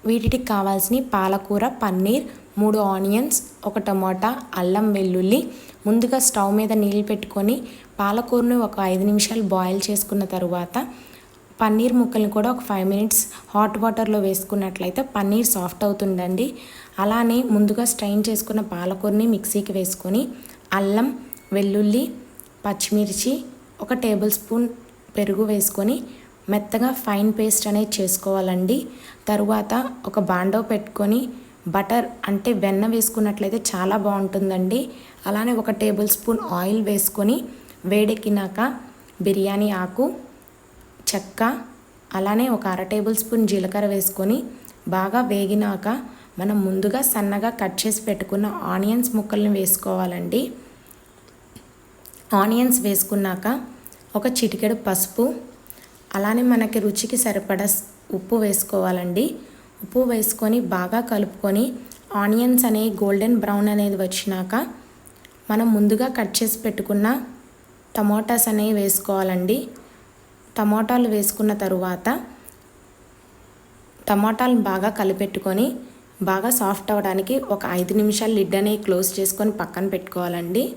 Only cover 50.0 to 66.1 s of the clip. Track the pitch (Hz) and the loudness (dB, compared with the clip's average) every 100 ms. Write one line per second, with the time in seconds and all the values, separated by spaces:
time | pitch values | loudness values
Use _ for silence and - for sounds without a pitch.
50 | 180 175 87 240 - - - - - - | -2 -4 -2 -2 -2 -8 -20 -20 -20 -20
51 | - - - - - - - - - - | -20 -20 -20 -20 -20 -20 -20 -20 -20 -20
52 | - - - 202 202 233 254 247 208 196 | -20 -20 0 2 4 4 4 2 2 0
53 | - 202 196 185 208 269 - - - - | 0 0 -2 -2 -2 -4 -6 -18 -20 -20
54 | - 208 247 247 220 - 214 226 - 185 | -8 -2 -2 0 0 0 -2 -2 -2 -2
55 | - - 247 - - - - - - - | -2 0 0 -2 -12 -20 -20 -20 -20 -20
56 | - 196 208 226 247 233 220 226 202 202 | -8 -4 0 2 4 4 4 0 0 0
57 | 226 247 233 196 190 196 202 - - - | -2 0 0 -2 -2 -2 0 -2 -4 -20
58 | - 185 185 233 214 196 - 196 185 180 | -8 -8 0 0 2 0 0 0 0 0
59 | 180 180 285 - - - - - 208 247 | -2 0 -2 -4 -16 -20 -20 -18 -4 0
60 | 254 233 214 - 214 233 180 185 180 226 | 2 2 0 0 2 2 0 -2 0 -2
61 | 240 214 202 - 202 196 254 247 - - | 0 -2 -2 -2 0 2 0 -4 -16 -20
62 | - 208 202 220 247 247 247 214 220 190 | -8 -2 2 4 4 4 4 2 0 0
63 | 202 196 220 240 208 202 208 208 202 196 | 0 2 2 2 2 2 2 2 0 0
64 | 185 185 - 185 185 226 311 - - - | -2 -4 -4 -4 -2 -2 -4 -10 -20 -20
65 | - - - - - 214 233 214 208 214 | -20 -20 -20 -20 -2 2 4 6 6 4
66 | 254 | 2